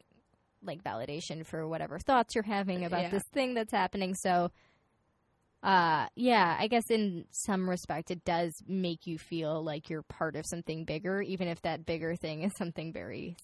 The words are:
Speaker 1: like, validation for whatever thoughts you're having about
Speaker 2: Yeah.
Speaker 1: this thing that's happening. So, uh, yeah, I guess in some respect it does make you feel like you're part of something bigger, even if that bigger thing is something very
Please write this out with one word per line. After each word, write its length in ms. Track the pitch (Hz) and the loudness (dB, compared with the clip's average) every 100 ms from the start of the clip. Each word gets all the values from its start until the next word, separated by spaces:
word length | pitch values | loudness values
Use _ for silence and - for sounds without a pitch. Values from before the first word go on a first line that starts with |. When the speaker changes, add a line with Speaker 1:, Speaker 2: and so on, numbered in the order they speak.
| _ _ _ _ _ _ | _ _ _ _ _ _
Speaker 1:
like, 200 | 196 156 | -10 -8
validation 640 | 147 107 127 147 - 160 160 | -6 -6 -4 -6 -6 -10 -8
for 200 | 160 160 | -6 -4
whatever 300 | 160 151 160 | -4 -6 -4
thoughts 360 | - 254 226 | 2 4 4
you're 100 | 233 | 0
having 400 | 208 202 196 180 | 0 0 0 -2
about 180 | 175 180 | 0 0
Speaker 2:
Yeah. 80 | 175 | 0
Speaker 1:
this 120 | 196 - | -2 -2
thing 220 | 285 254 | -2 0
that's 180 | 240 214 | 0 0
happening. 420 | 214 185 196 185 | 0 0 0 -2
So, 360 | 190 190 175 175 - _ _ _ _ _ _ _ _ _ - | 0 4 4 4 -2 _ _ _ _ _ _ _ _ _ -4
uh, 440 | 196 190 165 156 120 | 6 6 6 4 2
yeah, 420 | - 247 220 175 156 | 2 6 6 6 4
I 100 | 214 | 2
guess 160 | 233 - | 2 4
in 360 | 226 208 170 - | 2 2 -2 -8
some 380 | - - 190 185 | -6 0 2 2
respect 420 | 180 - 156 - | 0 -2 -6 -4
it 140 | 175 | -4
does 280 | - 170 170 - - | 0 2 0 -4 -4
make 400 | 190 180 165 175 | 0 0 -2 -6
you 120 | 160 | -8
feel 440 | - 165 156 156 | -4 -2 0 -2
like 280 | 160 151 - | -2 -6 -6
you're 120 | 156 | -8
part 340 | - - 160 147 | -6 -4 -2 -2
of 100 | - | -6
something 380 | 170 165 160 | -6 -6 -6
bigger, 360 | 160 156 180 196 | -4 -4 -2 -2
even 260 | 202 190 175 | -2 -2 -4
if 120 | 165 | -2
that 220 | 175 160 | -4 -4
bigger 300 | 160 165 165 175 | -4 -2 -2 -4
thing 260 | 156 156 | -4 -2
is 80 | 190 - | -4 -2
something 360 | 180 - 160 | -6 -4 -8
very 440 | - 90 - - 175 | -8 -8 -8 -8 -10